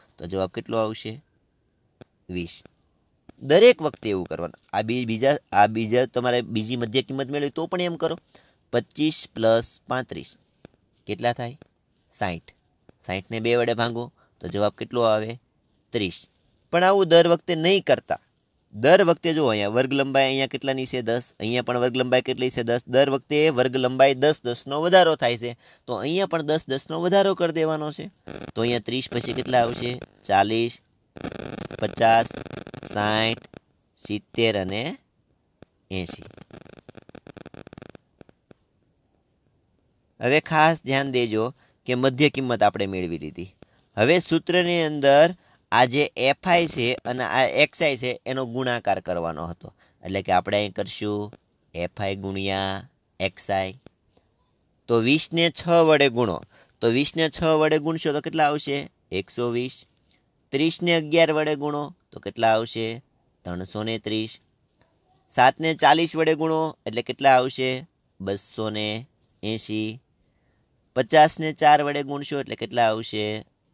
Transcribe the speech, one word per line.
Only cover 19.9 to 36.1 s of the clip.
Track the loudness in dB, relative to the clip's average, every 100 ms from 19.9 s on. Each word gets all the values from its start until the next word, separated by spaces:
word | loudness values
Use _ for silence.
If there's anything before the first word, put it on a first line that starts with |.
લંબાઈ | 0 0 2
અહીંયા | 2 0 -2
કેટલાની | -4 -4 -4
છે? | -4 -4
દસ. | -2 -4 -6 -10
અહીંયા | -4 -4
પણ | -2 0
વર્ગ | 0 0
લંબાઈ | 2 2
કેટલી | 0 -4 -4
છે? | -2
દસ. | -2 -2 2
દર | 2 4
વખતે | 0 -2 2 2
વર્ગ | 2 0
લંબાઈ | 0 -2 4 4
દસ, | 6 2 0
દસનો | -4 -8 -6 -2
વધારો | 4 6 6
થાય | 2 -2 -2
છે. | -8 -12 -20 _ -8
તો |
અહીંયા | -6 -4 -2
પણ | -2 -4
દસ, | -2 -4 -2
દસનો | -8 -6 -4
વધારો | 2 2 2
કરી | 0 -2
દેવાનો | 0 -2 -2 -6
છે. | -10 -16 _ -18 -16 -10
તો | -4
અહીંયા | -2 -2
ત્રીસ | -4 -6 -4
પછી | -6 -6
કેટલા | -6 0 0
આવશે? | 0 -2 -8 -8 -14 _
ચાલીસ, | 0 2 2 0 -2 -6 _ _ _ -14 -12 -12 -12 -12 -12 -8
પચાસ, | -6 2 4 4 2 -8 -14 -14 -12 -12 -8
સાઠ, | -4 0 0 0 -4 -12 -20 _ _ _ _ -8
સિત્તેર | -8 _ 0 2 2
અને | -4 -6 -8 -12 _ _ _ _ _ _ -20 _ -10
એંસી. | -8 -8